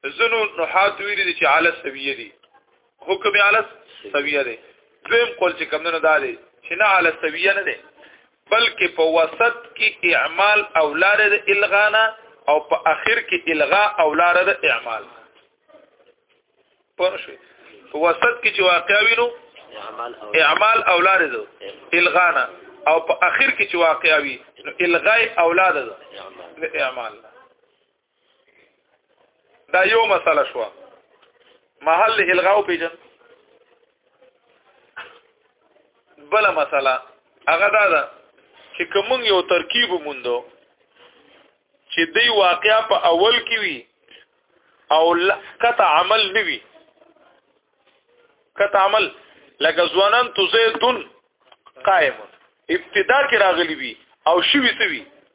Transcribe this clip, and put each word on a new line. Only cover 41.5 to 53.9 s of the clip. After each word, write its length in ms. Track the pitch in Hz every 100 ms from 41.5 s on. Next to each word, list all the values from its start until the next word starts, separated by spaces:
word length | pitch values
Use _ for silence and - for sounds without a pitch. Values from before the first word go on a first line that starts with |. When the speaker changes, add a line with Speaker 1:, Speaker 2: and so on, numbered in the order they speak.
| _ _ _ _
Speaker 1:
چې 100 | - 165
دی 140 | 208 240
واقعه 520 | 214 185 175 214 220 220
په 80 | 202 175
اول 260 | 170 208 233
کې 200 | 226 226
وي 280 | 196 135 - _ _ - _ _ _ _ _ _ _
او 240 | 156 165
ل-، 240 | 170 185 196 - -
قطع 260 | 233 233 190 151
عمل 320 | 180 220 202
نه 80 | 202
وي. 200 | 185 123 - - _ _ _ _ _ _ _ _ _ _ _ _ _ _ _ _ _ -
قطع 280 | 202 202
عمل 280 | 190 214 180 - _ _ _ _
لکه 240 | 156 160
ظننت 560 | 175 180 202 233 240 220
زیدن 580 | 180 220 226 - 233 233 131 _ _ _ _ _ - -
قائم. 300 | 202 185 147 113 101 _ _ _ -
ابتدا 480 | 175 - 202 190 262 277
کې 60 |
راغلی 400 | 233 196 175 165
وي 220 | 147 131